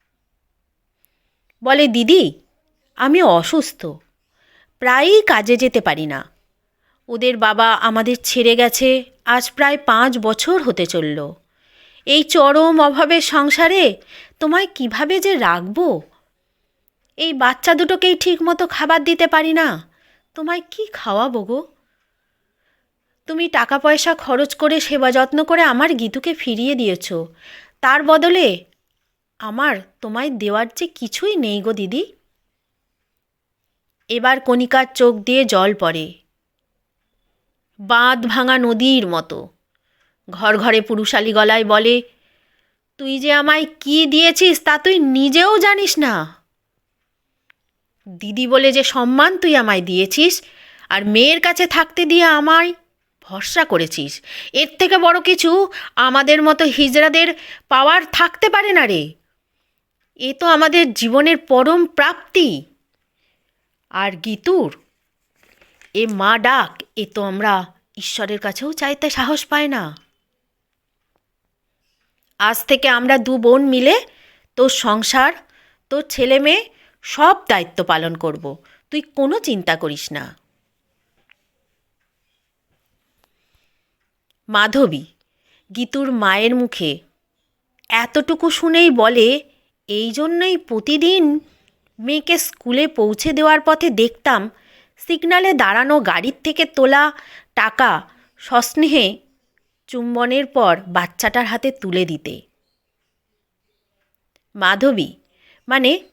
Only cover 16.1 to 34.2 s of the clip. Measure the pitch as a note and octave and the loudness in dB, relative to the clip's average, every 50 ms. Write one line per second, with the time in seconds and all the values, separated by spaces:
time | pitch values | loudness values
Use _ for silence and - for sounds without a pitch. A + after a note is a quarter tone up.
16.1 | _ _ _ _ _ _ _ _ _ _ _ _ _ _ _ _ _ _ _ _ | _ _ _ _ _ _ _ _ _ _ _ _ _ _ _ _ _ _ _ _
17.1 | _ - D#4+ E4 D4 C4 B3+ B3 B3+ - - F4 E4+ D4+ E4+ D#4+ F#4 F#4 F#4 F#4 | _ -8 -6 -6 -2 0 0 0 0 0 0 2 2 2 2 0 0 0 0 0
18.1 | F4 F4 - F4+ F4 E4 E4 F4 E4+ E4+ F4+ F4 - - D4+ D4+ E4 E4 C#4 E4+ | 0 0 0 -2 -2 0 0 -2 -2 -2 -4 -4 -4 -4 -2 0 0 0 0 0
19.1 | E4+ E4 E4+ E4 D#4+ D#4 D#4+ D#4+ D#4+ E4 D#4+ C4+ F3 D#3 - _ _ _ _ _ | 0 0 0 0 2 0 0 0 0 0 0 -2 -4 -6 -12 _ _ _ _ _
20.1 | _ _ _ _ _ D#4+ D#4 E4+ F4 F4 F4 _ - G#4+ A4 G#4+ - - - A3 | _ _ _ _ _ -12 -8 -8 -8 -8 -10 _ -12 -12 -12 -12 -14 -12 -8 -4
21.1 | G3 G#3 A#3+ C4+ A#3+ A3+ F#3+ G3 A#3+ C#4+ - - _ _ _ _ _ _ _ _ | -2 -2 -2 -2 -4 -6 -6 -6 -8 -8 -8 -12 _ _ _ _ _ _ _ _
22.1 | _ _ _ _ _ _ _ _ _ _ _ _ _ _ _ _ _ _ _ _ | _ _ _ _ _ _ _ _ _ _ _ _ _ _ _ _ _ _ _ _
23.1 | _ _ _ - D#4+ E4 E4+ E4 - B3+ A#3+ - C#4 C#4 D4+ D4 D#4 D4+ - E4+ | _ _ _ -10 -6 -6 -4 -2 -2 -2 -2 0 -2 0 2 2 0 2 0 -2
24.1 | D#4+ E4 - C#4 B3+ B3+ D4 C#4 - - D#4 D4+ D#4+ D#4 - - D4 C4+ C4 B3+ | -2 -4 -4 -2 -2 -2 -2 -4 -2 -2 0 0 0 -2 -2 -2 -2 0 0 2
25.1 | B3 C4 C4 C4 C#4+ D4+ D#4 E4 E4+ E4+ E4 C#4+ A#3+ B3 D4+ E4 E4 A3+ A#3 G#3+ | 2 2 0 0 0 -2 0 0 2 2 2 2 2 2 0 0 0 -2 -4 -6
26.1 | - C4+ - E4+ D#4 - - B3+ A3 G#3+ A#3+ C4+ C#4+ B3 A#3 G3 F3+ F3 - - | -6 -6 -6 -6 -6 -6 -6 -6 -6 -4 -4 -4 -2 -2 -2 -2 -4 -4 -6 -8
27.1 | F#3 E3 E3 E3 _ _ - - - - - _ _ _ - B3+ C4+ D4 D4 D4+ | -8 -8 -8 -10 _ _ -20 -20 -20 -20 -20 _ _ _ 0 0 0 2 4 4
28.1 | D#4 D#4 D#4+ F4 F4+ F#4 D#4+ G#3+ F3+ F3 - _ _ _ _ _ _ _ _ _ | 4 4 4 4 4 4 2 2 0 -4 -10 _ _ _ _ _ _ _ _ _
29.1 | _ _ _ _ _ - A3 G#3+ G#3+ B3+ C#4+ D4 A3+ F#3+ F#3 _ _ _ - G#3+ | _ _ _ _ _ -16 -14 -10 -6 -4 -2 -2 -2 -4 -8 _ _ _ -14 -10
30.1 | G#3+ A#3+ C4+ D4+ B3+ G3+ G#3 G3+ G#3 A3+ A#3 A3+ - - F4 E4+ - - A#3+ G#3+ | -8 -8 -8 -6 -6 -6 -4 -4 -2 -2 -4 -6 -8 -10 -12 -12 -10 -12 -12 -12
31.1 | - - F#4 G#4 G#4+ E4 A#3+ G#3+ G#3 G3+ F#3+ A3+ A3 G#3 G3 F#3 A3+ D4+ G#4+ - | -8 -6 -4 -4 -2 -2 -4 -4 -6 -6 -6 -6 -6 -6 -8 -6 -6 -8 -8 -10
32.1 | _ _ _ _ _ _ _ _ _ _ _ _ _ _ _ _ _ _ _ _ | _ _ _ _ _ _ _ _ _ _ _ _ _ _ _ _ _ _ _ _
33.1 | _ _ _ _ _ _ _ _ _ _ _ _ _ _ _ _ _ _ _ - | _ _ _ _ _ _ _ _ _ _ _ _ _ _ _ _ _ _ _ -8
34.1 | A3+ A#3+ | -6 -2